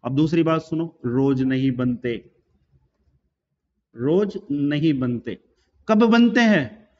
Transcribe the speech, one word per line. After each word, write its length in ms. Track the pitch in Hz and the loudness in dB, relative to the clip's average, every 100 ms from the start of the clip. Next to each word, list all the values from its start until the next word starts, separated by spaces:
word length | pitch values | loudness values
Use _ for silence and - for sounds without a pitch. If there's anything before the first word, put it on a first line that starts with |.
| 120 | -4
अब 100 | 135 | -2
दूसरी 280 | 156 165 | 0 2
बात 180 | 160 160 | 0 -2
सुनो, 380 | - 160 165 _ 123 | -4 -6 -6 _ -4
रोज 360 | 123 135 131 | 0 0 0
नहीं 300 | 131 131 135 | -2 0 -2
बनते, 580 | 123 127 120 123 110 - _ _ _ _ _ _ _ _ _ _ _ _ _ _ _ _ 117 | -2 -4 -2 -6 -8 -12 _ _ _ _ _ _ _ _ _ _ _ _ _ _ _ _ -6
रोज 440 | 131 175 202 190 - | 0 0 0 -6 -6
नहीं 420 | 143 143 147 160 | -4 -2 0 0
बनते। 440 | 139 127 117 113 95 _ _ _ _ - | 0 -2 -4 -8 -14 _ _ _ _ -2
कब 160 | 214 | 2
बनते 360 | 233 233 240 240 | 4 4 4 4
हैं? 500 | 226 196 123 - _ _ | 2 2 0 -10 _ _